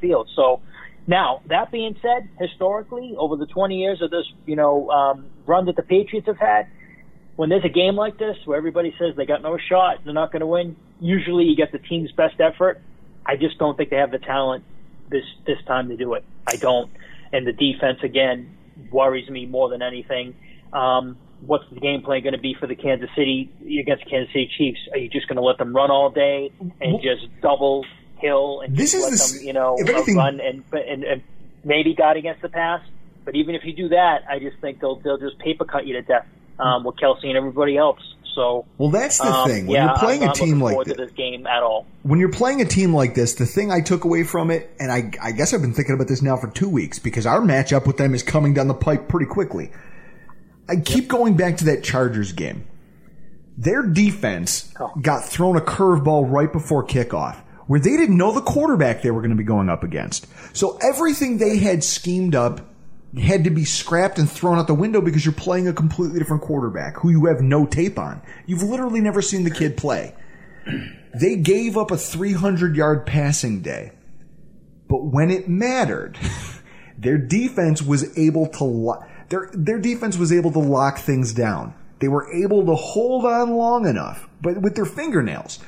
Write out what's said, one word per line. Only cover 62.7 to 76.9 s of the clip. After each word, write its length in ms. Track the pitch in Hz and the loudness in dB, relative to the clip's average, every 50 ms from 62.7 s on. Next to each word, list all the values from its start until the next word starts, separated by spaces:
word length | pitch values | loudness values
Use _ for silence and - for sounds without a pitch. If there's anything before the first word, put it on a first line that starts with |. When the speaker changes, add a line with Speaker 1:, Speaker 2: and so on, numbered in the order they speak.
| - - - - - - - - - 127 | -20 -20 -18 -16 -16 -16 -16 -12 -6 -2
Speaker 2:
had 260 | 123 - 196 190 160 | 2 2 4 4 4
to 60 | 180 | 2
be 140 | 156 160 151 | 2 2 0
scrapped 540 | 143 - - - - 165 170 185 190 - - | 0 -2 -4 -4 0 2 2 2 2 2 2
and 120 | 151 147 | 0 0
thrown 280 | - - - 175 170 170 | 0 0 2 2 4 4
out 80 | 160 | 4
the 80 | 165 156 | 4 2
window 260 | 147 190 220 214 214 | 2 2 2 4 4
because 240 | 170 170 151 156 151 | 4 4 4 2 2
you're 80 | 160 151 | 2 0
playing 340 | - - 185 180 180 180 180 | 0 -2 -2 0 0 0 0
a 40 | 160 | 0
completely 460 | - 160 160 - - 180 160 160 170 | 2 2 2 2 0 -2 -2 0 -2
different 240 | 156 - 156 151 - | 0 0 0 -2 -2
quarterback 560 | - 151 139 120 113 90 85 69 101 - - | -2 -2 -2 -2 -2 -4 -6 -8 -8 -4 0
who 100 | - 170 | 2 4
you 160 | 165 160 147 | 6 6 6
have 140 | 170 131 123 | 4 4 4
no 240 | 131 131 143 151 147 | 4 4 4 4 4
tape 340 | - - - 170 202 - - | 2 2 0 0 0 0 -2
on. 220 | 80 73 - - - - - - - | -6 -6 -8 -12 -14 -18 -20 -12 -8
You've 160 | - 180 170 196 | -6 -4 -2 -2
literally 380 | 202 240 262 254 247 220 226 | -2 -2 -2 -2 -2 0 2
never 220 | 214 214 190 202 196 | 2 2 2 0 0
seen 220 | - 202 190 180 | 0 0 0 0
the 60 | 170 | 0
kid 260 | 160 - 170 147 127 - | 0 0 -2 -2 -2 -2
play. 360 | - 143 120 78 - - - - - - - - - - - - - - - - - - - - - - - 120 | -2 -2 -2 -2 -4 -6 -10 -16 -18 -18 -18 -20 -20 -20 -20 -14 -10 -8 -8 -8 -8 -10 -14 -18 -18 -14 -4 0
They 180 | 147 196 240 | 0 2 2
gave 400 | 196 156 160 196 220 233 233 196 220 | 2 4 4 4 4 2 0 0 -2
up 120 | 214 214 | 0 0
a 60 | 190 | -2
three 360 | - - - - 165 190 202 196 | -4 -4 -4 -6 -4 -2 -2 0
hundred 420 | 170 185 202 190 165 180 170 151 | 0 0 0 2 2 2 0 2
yard 300 | 147 156 151 151 143 - | 2 2 2 2 0 0
passing 560 | - 135 151 143 143 147 - - 123 107 95 85 | 0 0 2 2 2 0 0 -2 -2 -4 -4 -4
day. 300 | 78 64 52 52 - - - - - - - - - - - - - - - - - - - - - | -6 -8 -8 -10 -14 -16 -20 -20 -20 -18 -18 -18 -20 -20 -20 -20 -20 -20 -20 -20 -20 -20 -12 -4 -2
But 160 | 139 135 143 | -2 -2 0
when 240 | 151 127 143 156 175 | 0 2 2 4 2
it 180 | 185 185 185 180 | 2 0 0 0
mattered, 720 | 175 185 233 247 254 262 226 139 95 64 50 - - - - - - - - - - - | 0 0 0 0 0 0 0 0 -2 -4 -6 -10 -10 -8 -6 -6 -6 -6 -10 -14 -14 -16
<laughs> 400 | - - - - - - | -20 -20 -20 -20 -20 -20